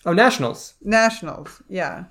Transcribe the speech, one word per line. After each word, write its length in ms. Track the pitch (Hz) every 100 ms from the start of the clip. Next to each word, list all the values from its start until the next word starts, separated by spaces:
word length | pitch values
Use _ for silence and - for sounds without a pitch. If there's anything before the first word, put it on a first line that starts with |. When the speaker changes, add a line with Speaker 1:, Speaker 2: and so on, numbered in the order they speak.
Speaker 1:
Oh, 80 | -
Nationals. 640 | 175 247 - 120 - - _
Speaker 2:
Nationals, 800 | 202 220 226 226 160 - 147 - -
yeah. 360 | 185 151 - 180